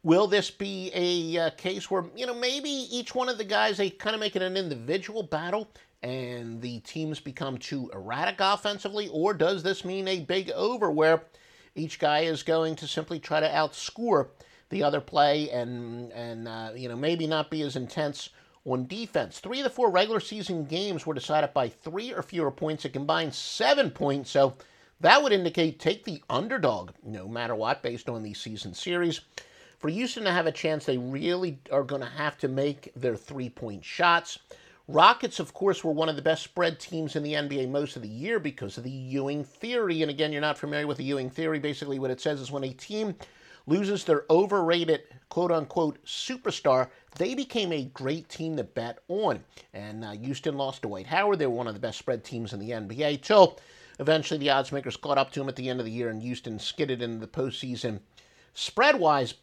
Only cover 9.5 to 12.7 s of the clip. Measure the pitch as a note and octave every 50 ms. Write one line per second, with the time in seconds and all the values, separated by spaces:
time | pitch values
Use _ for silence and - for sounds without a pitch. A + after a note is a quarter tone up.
9.5 | G3+ F3+ D#3 F#3+ F#3+ F#3+ - F3+ F#3 G3 F#3+ F#3+ F#3+ F3+ D3 - F3 F#3+ F#3+ -
10.5 | - D3+ F#3+ G#3+ B3 A#3 G#3+ F3 D3+ D3+ D#3 D#3+ E3 D#3+ - _ _ - _ -
11.5 | - - - _ _ - D#3 D#3 - - E3 D3 D3 D3+ E3 E3 D#3+ C#3+ - -
12.5 | D#3+ D#3+ D#3+ D#3+